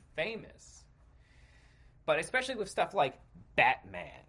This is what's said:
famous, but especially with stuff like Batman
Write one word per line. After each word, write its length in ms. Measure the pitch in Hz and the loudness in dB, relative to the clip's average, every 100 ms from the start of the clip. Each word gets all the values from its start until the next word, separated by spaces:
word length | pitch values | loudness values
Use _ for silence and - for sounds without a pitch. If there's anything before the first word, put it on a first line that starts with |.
| - - | -10 -4
famous, 640 | 180 220 - - - - - - - - - - - - - - - - - | -4 -6 -12 -20 -20 -20 -20 -20 -20 -20 -20 -20 -20 -20 -20 -20 -20 -8 -2
but 140 | 156 | 0
especially 360 | 170 254 254 240 | 0 -2 -2 -4
with 140 | 190 | -4
stuff 240 | - 170 | -2 0
like 240 | 190 139 - - - - - | 2 0 0 -16 -20 -2 4
Batman 720 | 127 131 95 90 82 - | 4 4 -4 -12 -12 -16